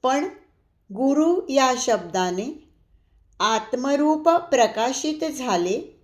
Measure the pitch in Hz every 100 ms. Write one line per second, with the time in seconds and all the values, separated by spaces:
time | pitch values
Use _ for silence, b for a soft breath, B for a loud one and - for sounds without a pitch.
0 | 254 277 359 - _ _ _ _ _ 196
1 | 269 285 320 359 - 269 262 247 - 208
2 | 170 185 180 180 240 - _ _ _ _
3 | _ _ _ _ 208 220 220 247 269 285
4 | 294 311 330 339 339 254 220 214 240 269
5 | 311 311 320 269 247 180 175 233 - -